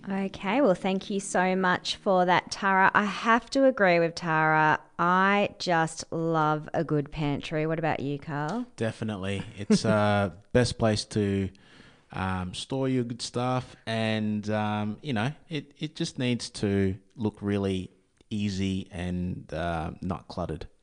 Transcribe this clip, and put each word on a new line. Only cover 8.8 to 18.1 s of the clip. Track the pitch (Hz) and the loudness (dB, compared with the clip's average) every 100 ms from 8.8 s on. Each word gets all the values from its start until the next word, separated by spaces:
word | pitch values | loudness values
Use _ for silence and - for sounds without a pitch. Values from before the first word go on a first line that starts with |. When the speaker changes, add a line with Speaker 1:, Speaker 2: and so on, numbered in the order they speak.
| 113 - 110 104 95 98 95 - | -4 -4 -6 -4 -4 -6 -8 -12
Speaker 2:
It's, | 104 214 113 | 0 2 4
uh, | 107 104 101 101 - | 4 4 2 0 -4
<laughs> | _ | _
best | 123 120 - | 2 2 2
place | 113 107 - | 0 0 -2
to, | 110 101 98 95 - - - - _ _ | -2 0 0 -2 -6 -20 -20 -20 _ _
um, | - 92 92 90 | -6 -4 -4 -6
store | - - 135 135 | -8 -6 -4 0
your | 131 120 | 0 -2
good | 117 | -6
stuff, | - 120 123 127 127 - - | -6 -4 -2 -2 -4 -14 -6
and, | 113 113 110 107 107 104 | -2 0 0 0 -2 -2
um, | 107 107 107 104 107 | -2 0 -2 -4 -6
you | 151 | -4
know, | 117 117 147 - | -2 -2 -4 -10
it, | 151 139 _ | -10 -10 _
it | 156 - | -10 -6
just | 165 - | -6 -2
needs | 123 120 - | -2 -2 -4
to | - 104 98 95 95 _ - | -4 0 2 2 -2 _ -4
look | 107 - | -4 -4
really | 101 101 98 95 92 _ _ | -2 0 0 -2 -6 _ _